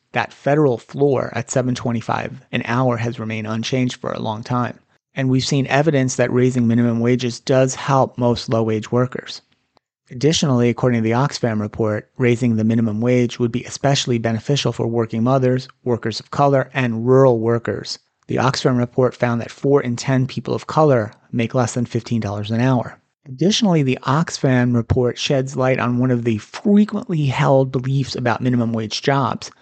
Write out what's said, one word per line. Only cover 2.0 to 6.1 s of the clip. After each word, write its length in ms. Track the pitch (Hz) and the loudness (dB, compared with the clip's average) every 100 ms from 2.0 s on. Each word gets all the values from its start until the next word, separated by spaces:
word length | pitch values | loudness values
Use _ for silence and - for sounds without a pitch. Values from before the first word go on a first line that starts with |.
| 113 113 113 131 - | -4 -4 -6 -10 -8
an 100 | 123 - | -6 -2
hour 300 | 117 131 117 | 0 0 0
has 200 | 117 117 | -4 -6
remained 300 | 110 113 107 | -6 -6 -6
unchanged 480 | 113 113 131 123 - | -6 -4 -2 -2 -4
for 160 | - | -8
a 80 | 50 | -6
long 240 | 117 107 | -6 -8
time. 340 | 117 123 117 - _ _ _ - | -4 -4 -4 -6 _ _ _ -4
And 120 | 131 | 0
we've 160 | 131 | 0
seen 220 | 123 143 127 | 0 0 0
evidence 480 | 135 156 143 131 | 2 2 2 0